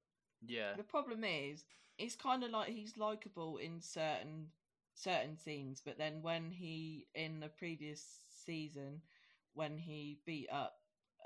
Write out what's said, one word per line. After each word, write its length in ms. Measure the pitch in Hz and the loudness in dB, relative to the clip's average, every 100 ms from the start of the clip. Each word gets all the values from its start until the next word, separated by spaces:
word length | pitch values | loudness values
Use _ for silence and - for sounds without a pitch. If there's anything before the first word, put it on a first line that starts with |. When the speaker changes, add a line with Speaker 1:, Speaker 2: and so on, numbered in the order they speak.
| _ _ _ _ - | _ _ _ _ -4
Speaker 1:
Yeah. 300 | 120 208 202 | 0 2 0
Speaker 2:
The 80 | |
problem 400 | 214 311 247 220 | 2 2 2 2
is, 420 | 214 156 139 151 - - - - | 2 2 2 -2 -10 -20 -16 -6
it's 180 | 233 - | -4 0
kinda 320 | 269 254 240 | 4 4 4
like 200 | 220 202 | 2 2
he's 240 | 226 214 220 | 0 -4 0
likable 600 | 214 214 208 180 160 135 | 2 2 -2 -4 -2 -2
in 220 | 160 165 | -2 -4
certain, 720 | - 170 156 131 147 156 156 - _ _ _ | -4 2 2 2 0 -6 -8 -12 _ _ _
certain 440 | - 196 165 135 156 | -4 4 4 4 0
scenes, 440 | 160 147 135 135 139 | -4 -2 -2 -4 -4
but 120 | 135 | 0
then 240 | 151 156 | 0 2
when 300 | 165 165 165 | 2 2 2
he, 560 | 180 170 160 160 156 - - | -2 -2 -2 -2 -4 -6 -2
in 240 | 160 156 | 0 0
the 100 | 151 | -4
previous 760 | 156 175 160 151 151 - - - | -4 -4 -2 -4 -6 -10 -16 -18
season, 720 | - - 165 151 143 139 151 - - - - _ | -10 -2 -2 -2 -2 -4 -6 -10 -20 -20 -20 _
when 240 | 147 151 156 | 0 0 0
he 420 | 170 151 147 147 - | -2 -4 -4 -4 -2
beat 240 | 151 - | -2 0
up, 300 | 143 131 - _ _ _ _ | 0 0 -2 _ _ _ _